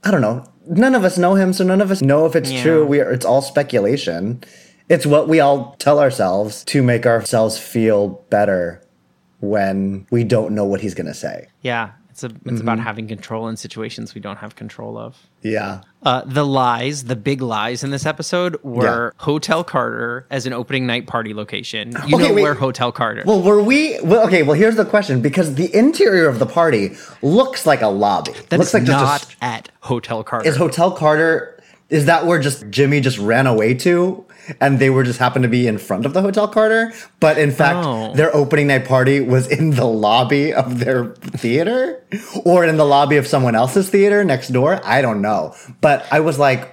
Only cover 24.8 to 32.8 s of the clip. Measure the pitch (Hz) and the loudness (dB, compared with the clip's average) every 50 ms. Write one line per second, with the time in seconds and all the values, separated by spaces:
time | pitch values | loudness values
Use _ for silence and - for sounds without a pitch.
24.8 | 202 196 - 208 196 - 135 127 113 147 135 185 175 156 135 135 180 175 - 202 | 0 2 2 0 0 0 -2 0 0 0 0 0 -2 -2 -2 -4 -4 0 2 4
25.8 | 233 285 330 - 403 381 196 180 165 147 123 110 127 - - 170 170 165 135 107 | 4 4 4 4 2 4 4 4 2 2 2 0 -4 -2 0 2 2 2 2 0
26.8 | 98 95 - - - - - - - 139 165 226 269 262 - - - 160 147 120 | 0 -4 -6 -12 -20 -20 -16 -4 -2 2 2 2 2 2 -2 -2 0 0 2 2
27.8 | 117 107 98 98 104 101 98 85 78 69 - - - _ 170 175 165 - - - | 2 0 2 2 2 2 2 0 -2 -6 -12 -14 -6 _ 0 0 2 2 2 0
28.8 | 123 127 139 139 139 135 143 143 - - - _ 120 123 113 110 - - _ _ | 2 2 2 2 2 0 0 -2 -6 -12 -14 _ -8 -8 -8 -8 -12 -16 _ _
29.8 | - - 131 117 - - 120 110 110 - - 117 110 160 147 131 175 160 - - | -8 -6 -6 -6 -4 -8 -8 -8 -8 -6 -6 -2 0 0 0 2 0 0 2 2
30.8 | 165 185 185 - 160 151 151 156 165 165 160 - - - - - _ _ _ _ | 0 0 0 2 2 2 4 4 2 2 2 0 -2 -8 -18 -20 _ _ _ _
31.8 | _ _ - 156 143 160 170 165 160 170 175 160 131 143 135 - 107 104 98 - | _ _ 0 0 2 4 2 2 2 2 0 0 0 -2 -4 -6 -10 -8 0 0